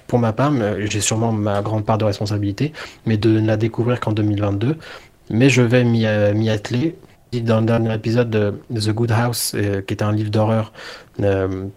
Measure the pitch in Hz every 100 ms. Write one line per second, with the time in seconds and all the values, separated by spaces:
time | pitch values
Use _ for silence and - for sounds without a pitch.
0 | - 123 117 107 139 143 104 95 104 101
1 | 101 113 117 113 104 101 104 110 104 107
2 | 107 101 101 104 101 98 143 - - -
3 | - 110 113 110 110 107 113 - 113 123
4 | - 107 107 101 104 101 117 160 - -
5 | - _ - 104 135 127 120 123 120 117
6 | 110 107 104 107 110 107 - 120 160 165
7 | - _ _ 123 117 110 113 117 113 110
8 | 113 117 117 107 104 - - 113 107 107
9 | 117 113 120 117 - - 101 98 98 101
10 | 107 107 107 107 107 113 107 - - -
11 | - - 104 98 95 95 98